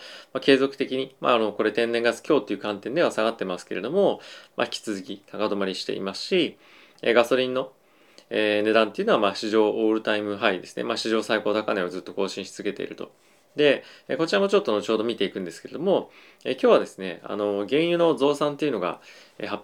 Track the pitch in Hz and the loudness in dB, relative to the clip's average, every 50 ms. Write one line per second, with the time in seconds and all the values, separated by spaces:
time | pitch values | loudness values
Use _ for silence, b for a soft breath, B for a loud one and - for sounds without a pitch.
0 | B B B B B B _ 131 - 143 139 127 135 135 - - 127 - 127 131 | B B B B B B _ -2 4 4 6 6 4 0 -2 -4 -6 -4 -4 -6
1 | 135 - - _ 147 135 123 113 110 104 101 - 107 107 104 117 117 117 117 117 | -6 -6 -10 _ 0 2 4 4 2 0 0 0 0 0 2 0 0 0 0 0
2 | 117 117 117 - - - 160 131 - - 104 95 - 107 104 98 - 110 127 170 | 2 0 0 -2 0 2 2 2 2 0 -6 -6 -4 -6 -6 -6 -6 -4 -2 0
3 | 160 117 98 - 110 113 113 - 104 92 90 87 - - 95 92 95 123 165 202 | 0 0 2 0 0 0 0 -2 -6 -6 -6 -8 -8 -8 -8 -6 -6 -2 0 2
4 | 196 151 101 B B B B B B B B - 120 - - - - 113 104 98 | 2 2 2 B B B B B B B B -4 -4 -4 -4 -8 -8 -6 -8 -8
5 | 92 - 98 98 - - - 98 104 104 101 101 98 95 90 - - - 104 98 | -8 -10 -12 -14 -14 -14 -6 -4 -2 -2 0 -2 -2 -2 -4 -6 -6 -6 -6 -6
6 | 98 95 95 - - - 196 180 151 101 - B B B B B B B B B | -6 -8 -8 -8 -6 -2 0 0 0 0 -4 B B B B B B B B B
7 | - 120 113 120 117 - 139 123 131 127 127 127 131 - - _ b b b b | -2 4 4 4 4 4 2 0 0 0 -2 -4 -4 -6 -10 _ b b b b
8 | b b b b b _ 113 107 107 107 107 104 107 110 110 113 110 104 - - | b b b b b _ -2 0 2 2 2 2 2 4 4 4 4 4 0 -2
9 | 202 226 185 117 107 98 98 - - 110 104 110 107 104 104 110 110 110 110 110 | 2 2 4 4 4 2 0 -2 -4 2 4 4 4 4 4 2 2 2 2 2
10 | 110 - 107 104 104 104 101 98 120 107 95 90 - - - 123 123 120 113 107 | 0 0 0 0 -2 -4 -4 0 2 2 0 0 -4 -8 -8 -6 -4 -4 -4 -4
11 | - 113 110 113 107 - 117 104 - 107 104 107 107 104 110 101 87 90 90 92 | -2 0 0 0 0 0 -2 0 0 0 0 0 0 0 -2 -2 -2 -4 -4 -8
12 | - - 90 - 98 95 - 101 98 - - - 101 104 - - 92 - - - | -10 -10 -6 -4 -4 -4 -4 -8 -10 -10 -12 -8 -8 -8 -6 -6 -8 -10 -10 -12
13 | - - - b b b b b b _ _ 139 147 143 127 117 B B B B | -14 -14 -16 b b b b b b _ _ 2 4 4 4 2 B B B B
14 | B - 135 131 160 165 - 202 98 98 - 120 - - 107 104 101 - 113 107 | B -6 -4 -2 -2 0 2 0 2 4 2 2 2 2 0 0 0 0 0 0
15 | 107 120 113 - 101 90 - 101 92 85 82 - - - 113 120 165 202 175 120 | 0 -2 -2 -2 -2 -4 -4 -6 -8 -8 -10 -12 -16 -14 -10 -4 0 2 2 2
16 | - B B B B B B B - - 131 - - 240 202 131 95 - - - | 0 B B B B B B B -8 -6 -4 2 4 6 6 6 4 0 -6 -8
17 | 95 92 82 - - - 101 104 104 104 101 101 104 95 131 151 165 170 175 170 | -8 -8 -8 -8 -10 -8 -4 -2 -2 0 0 -2 -2 0 0 0 2 2 2 2
18 | 170 165 147 117 135 147 147 143 156 147 143 139 156 147 123 98 90 87 80 B | 2 2 2 2 2 2 2 2 0 -2 -2 -2 -2 -2 -2 -2 -2 -4 -4 B
19 | B B B B B B B - 110 95 101 101 | B B B B B B B -12 -8 -8 -8 -8